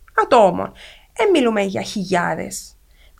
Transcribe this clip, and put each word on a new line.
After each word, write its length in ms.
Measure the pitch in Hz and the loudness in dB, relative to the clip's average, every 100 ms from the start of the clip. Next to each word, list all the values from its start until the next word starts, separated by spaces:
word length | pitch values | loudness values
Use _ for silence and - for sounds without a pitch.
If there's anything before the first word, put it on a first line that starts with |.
| - - | -6 -4
ατόμων. 500 | 427 247 196 180 - - - - _ - | 2 4 4 2 -6 -12 -20 -20 _ -2
Δεν 140 | 440 | 2
μιλούμε 300 | 349 240 214 | 2 2 0
για 200 | 196 208 | -2 -4
χιλιάδες. 960 | 196 220 185 180 170 165 196 190 - - _ _ _ _ | -8 -8 -4 -2 -2 -6 -8 -14 -16 -20 _ _ _ _